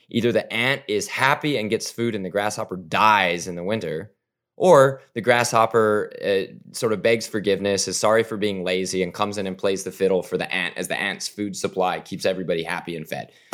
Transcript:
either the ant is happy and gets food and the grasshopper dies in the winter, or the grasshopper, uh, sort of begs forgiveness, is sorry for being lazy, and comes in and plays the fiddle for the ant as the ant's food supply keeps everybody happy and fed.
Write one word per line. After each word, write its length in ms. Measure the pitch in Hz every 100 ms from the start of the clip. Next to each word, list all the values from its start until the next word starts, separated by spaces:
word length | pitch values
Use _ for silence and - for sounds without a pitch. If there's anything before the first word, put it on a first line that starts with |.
| _
either 240 | 117 117
the 180 | 107 -
ant 320 | 110 127 139 -
is 200 | 104 92
happy 500 | - 131 143 151 127
and 100 | 107
gets 220 | 107 -
food 240 | - 117
and 100 | 107
the 60 | 92
grasshopper 460 | 101 104 110 107 92
dies 720 | 82 98 107 104 90 87 92
in 80 |
the 80 | 87
winter, 500 | 90 110 82 78 107 _ _ _ _ -
or 460 | 185 147 135 135 _
the 80 | 117
grasshopper, 920 | 110 120 120 117 113 113 107 104 - -
uh, 200 | 98 98 - - -
sort 220 | - 117
of 80 | 104
begs 240 | 113 117 -
forgiveness, 600 | 110 98 95 98 98 95
is 120 | -
sorry 240 | 107 113
for 160 | 113 107
being 260 | 104 95
lazy, 380 | 90 92 92 92
and 100 | 87
comes 240 | 95 104 101
in 100 | 95
and 120 | 92
plays 260 | 98 95
the 80 | 92
fiddle 300 | - 95 92
for 160 | - 90
the 140 | 82
ant 220 | 92 87 -
as 100 | 92
the 100 | 65
ant's 300 | 98 90 -
food 260 | - 104
supply 460 | 92 95 92 90 82
keeps 240 | - 92
everybody 380 | 98 92 87 85
happy 340 | 82 87 85 82
and 100 | 78
fed. 240 | 69 - _ _